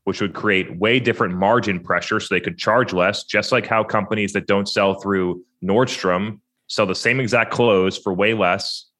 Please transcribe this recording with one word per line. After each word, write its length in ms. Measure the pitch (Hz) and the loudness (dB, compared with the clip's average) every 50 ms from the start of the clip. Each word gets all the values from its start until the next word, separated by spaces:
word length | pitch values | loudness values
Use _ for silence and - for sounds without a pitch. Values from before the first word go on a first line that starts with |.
| - | -6
which 160 | 98 92 - | -6 -4 -4
would 140 | 107 98 - | -4 -6 -4
create 420 | - - 107 98 95 90 - - 87 | -4 0 0 0 0 0 -2 -4 -2
way 220 | 101 110 123 131 | 0 2 2 2
different 340 | 117 117 110 - 120 90 90 | 2 0 0 0 0 -2 -2
margin 460 | 90 98 101 117 120 95 104 95 87 | 0 2 2 2 2 2 0 -2 -4
pressure 400 | - - 90 87 - - 107 107 | -2 -2 -2 -2 -2 -2 -4 -4
so 140 | - - 95 | -2 -2 -2
they 60 | 90 | -2
could 180 | - 95 87 - | -2 -4 -6 -4
charge 340 | - 107 110 123 123 98 | 0 2 2 2 2 2
less, 320 | 95 90 90 98 101 - - | 2 2 2 2 0 -2 -4
just 260 | - - 104 101 - | -2 -2 -2 0 0
like 160 | 131 120 - | 0 0 0
how 160 | - 117 110 | 0 0 0
companies 520 | 107 - - 107 98 - 110 107 104 95 - | 0 0 0 -2 -2 -2 -2 -2 -2 -2 -2
that 120 | 101 - | -2 0
don't 220 | - 101 101 101 - | 0 0 0 0 0
sell 320 | - 107 98 98 95 95 | 0 2 2 2 0 0
through 420 | - 101 98 95 92 90 90 90 - _ _ _ 92 | -2 -2 0 0 0 0 -2 -6 -10 _ _ _ -2
Nordstrom 760 | 92 98 120 131 127 - - - 90 90 92 101 110 104 - _ _ _ _ _ | 0 2 2 2 0 -2 -2 0 0 0 0 -2 -4 -8 -12 _ _ _ _ _
sell 180 | - - - 107 | -6 -2 0 0
the 100 | 92 92 | 0 0
same 240 | - - 117 123 131 | -2 0 0 0 0
exact 300 | 127 104 123 117 113 - | 0 0 0 0 0 0
clothes 460 | - - 120 117 101 95 92 95 95 | 0 2 4 4 4 4 4 2 -2
for 160 | - - 104 | -4 -4 -4
way 220 | 92 90 101 110 113 | -2 0 2 2 2
less 560 | 107 95 87 92 98 - - - - - _ _ | 2 2 2 2 0 -2 -6 -10 -10 -14 _ _